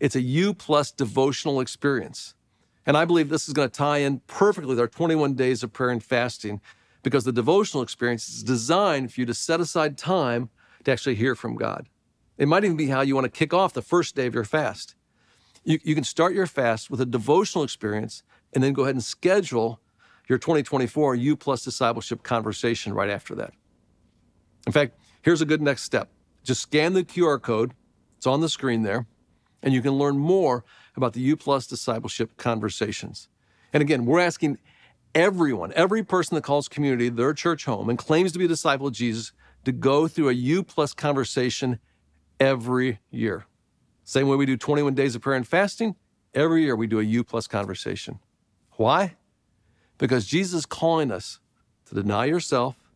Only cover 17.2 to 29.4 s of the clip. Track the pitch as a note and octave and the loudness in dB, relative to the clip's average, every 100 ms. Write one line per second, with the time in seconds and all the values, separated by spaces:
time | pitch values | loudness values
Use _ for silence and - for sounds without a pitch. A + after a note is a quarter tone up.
17.2 | A2 E3 G#3 F3+ C#3 - G#2+ G#2+ - - | 2 2 2 -2 -4 -4 -4 -4 -6 -12
18.2 | _ _ _ C3+ C3+ C#3 C3+ C3 A2+ - | _ _ _ 0 2 2 -2 -2 -6 -2
19.2 | F3+ G3+ E3 A#2+ A2+ A2+ _ _ _ _ | 2 2 2 0 -2 -4 _ _ _ _
20.2 | - B2+ - D#3 B2+ C#3 B2 D3+ D3 B2 | -2 0 2 0 2 -2 -2 2 2 2
21.2 | C3 D3+ - B2+ - - A#2 A2+ - A2+ | 0 0 -2 -4 -4 -2 0 0 -6 -10
22.2 | - A#2 A2 - A#2+ A2+ G#2+ G#2 G2+ G2+ | -2 -2 -2 -2 -2 -2 -4 -4 -2 -4
23.2 | - - - - _ _ _ _ _ _ | -8 -10 -10 -14 _ _ _ _ _ _
24.2 | _ _ _ _ - D3 C#3+ - _ _ | _ _ _ _ 0 2 0 -4 _ _
25.2 | - E3 D3 D#3 C#3+ C3 - A#2 - _ | 2 2 2 2 0 -2 -4 -4 -4 _
26.2 | _ _ - B2 - D3+ D#3+ F#3+ F3 F3+ | _ _ -4 -4 0 2 2 0 -2 0
27.2 | E3+ C3+ - A2 B2 - _ _ _ _ | 2 2 -2 -2 -2 -6 _ _ _ _
28.2 | C3 C#3 D#3+ - C3+ A#2 G#2+ A2+ A#2 _ | 0 0 0 -2 -2 0 0 -2 -6 _
29.2 | _ _ | _ _